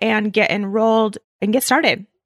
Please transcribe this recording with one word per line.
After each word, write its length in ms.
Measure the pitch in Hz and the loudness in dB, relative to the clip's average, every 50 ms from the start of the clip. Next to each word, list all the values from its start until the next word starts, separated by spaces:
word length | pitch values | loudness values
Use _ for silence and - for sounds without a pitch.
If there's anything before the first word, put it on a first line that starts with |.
| - | -2
and 280 | 220 220 214 208 214 | -2 0 0 -2 -2
get 200 | 190 214 208 - | 0 0 0 0
enrolled 640 | 180 208 202 196 202 220 220 226 220 226 220 208 208 - _ _ _ - | 0 -2 -4 -4 -2 0 2 2 4 2 2 0 -2 -8 _ _ _ -6
and 100 | - 208 | -2 0
get 120 | 214 262 - | 0 0 0
started. 420 | - 254 311 311 220 - 208 202 - _ _ _ | 0 0 2 2 0 0 -2 -6 -14 _ _ _